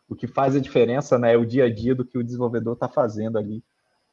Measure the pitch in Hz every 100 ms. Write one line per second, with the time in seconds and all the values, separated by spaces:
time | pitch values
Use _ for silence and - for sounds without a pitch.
0 | - - 120 - 139 139 131 143 113 127
1 | 147 127 120 117 117 123 123 110 117 127
2 | 123 127 120 123 123 117 113 120 123 -
3 | 123 110 110 113 104 107 - _ _ _
4 | _